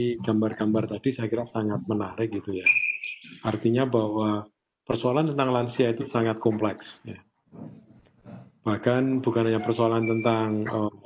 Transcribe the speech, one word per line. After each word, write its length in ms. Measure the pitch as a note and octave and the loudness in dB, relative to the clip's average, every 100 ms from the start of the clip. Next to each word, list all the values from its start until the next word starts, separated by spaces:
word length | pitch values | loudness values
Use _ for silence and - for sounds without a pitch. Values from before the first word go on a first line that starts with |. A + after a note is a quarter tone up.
| A#2+ A#2 | 2 0
gambar-gambar 680 | G2 G#2+ A2 - G#2+ A2 G#2+ | 0 2 2 0 2 2 0
tadi 220 | G2+ C3+ | -2 -2
saya 160 | A#2+ A2 | -2 -2
kira 160 | A2+ | -2
sangat 400 | A#2 A#2 G#2+ G2+ F#2+ | -2 -2 -2 -2 -2
menarik 460 | G#2+ F#2+ G2+ A2+ | -2 -2 -4 -4
gitu 240 | G2+ G2+ F#2+ | -4 -4 -2
ya. 100 | - - - - - - - - | 0 0 0 -4 -8 -12 -16 -8
Artinya 420 | A2 G#2+ A#2 A#2+ C3 | -4 0 2 2 2
bahwa 640 | A#2+ G#2+ G#2+ G#2+ G#2 G#2 _ _ _ | 2 2 0 0 0 -4 _ _ _
persoalan 480 | - A2+ B2+ C3+ D#3+ | -4 -2 0 2 2
tentang 240 | C#3 C3 | 2 2
lansia 400 | B2 A#2+ - A#2+ | 2 0 2 2
itu 100 | A#2 | 0
sangat 360 | C3+ A#2+ A2+ A2 | -2 0 0 2
kompleks 580 | A#2 G#2+ G#2+ G2 - - | 0 2 0 -2 -10 -14
ya. 160 | A2+ F#2+ - _ _ - - - - - _ _ - - - _ | -14 -16 -18 _ _ -16 -16 -18 -20 -20 _ _ -20 -20 -20 _
Bahkan 640 | A2+ G#2+ B2 B2 C3+ C3 | -2 0 2 2 2 0
bukan 220 | A#2+ A2+ A2+ | 2 2 2
hanya 140 | A2 | 2
persoalan 440 | A2 A#2 A2+ A2+ A2+ | 0 2 2 2 2
tentang, 420 | A2+ A#2 A2+ A2 G#2+ | 2 2 2 2 0
eh, 280 | G#2+ A2 G#2 - | -2 -2 -2 -4